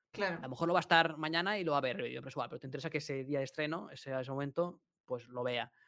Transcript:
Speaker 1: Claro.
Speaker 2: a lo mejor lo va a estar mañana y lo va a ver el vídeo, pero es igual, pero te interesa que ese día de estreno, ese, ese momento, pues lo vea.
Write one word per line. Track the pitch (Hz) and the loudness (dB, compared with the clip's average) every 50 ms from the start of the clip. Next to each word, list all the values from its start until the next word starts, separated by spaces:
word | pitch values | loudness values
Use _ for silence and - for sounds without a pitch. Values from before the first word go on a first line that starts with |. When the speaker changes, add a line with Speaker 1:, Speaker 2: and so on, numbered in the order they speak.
| _ _ - | _ _ -4
Speaker 1:
Claro. | 214 202 185 170 170 | -2 -2 0 -2 -2
Speaker 2:
a | 139 | -6
lo | 131 | -8
mejor | 131 - 170 | -4 0 2
lo | 170 175 | 4 4
va | 175 | 4
a | |
estar | 160 - 175 165 165 160 156 | 6 8 8 8 8 6 2
mañana | 151 156 156 165 170 180 196 214 202 | -2 -2 0 0 2 2 2 0 0
y | 180 | 2
lo | 156 143 | 2 2
va | 139 | 4
a | |
ver | 135 127 120 | 4 2 0
el | - 123 | -2 -4
vídeo, | 120 123 131 | -4 -4 -6
pero | 131 131 | -8 -6
es | - | -4
igual, | 139 120 117 | -4 -4 -4
pero | - 123 | -6 -10
te | - | -8
interesa | 131 135 139 151 160 | -8 -8 -6 -4 -4
que | - 147 | -4 -4
ese | 151 - 139 135 131 | -4 -4 -4 -4 -2
día | 135 143 139 | -2 -2 -2
de | 135 | -2
estreno, | - - 156 151 147 160 180 - - | -2 -2 -4 -2 -2 -2 -4 -6 -10
ese, | 143 - - 135 131 131 | -14 -14 -8 -4 -4 -4
ese | 127 131 | -4 -4
momento, | 135 139 143 139 131 170 175 180 175 - _ _ _ _ _ | -4 -4 -4 -2 0 0 0 0 -4 -8 _ _ _ _ _
pues | - 127 120 117 123 | -6 -6 -6 -6 -6
lo | 123 123 123 | -6 -2 -2
vea. | 123 123 117 117 120 _ _ _ | 0 0 0 -2 -4 _ _ _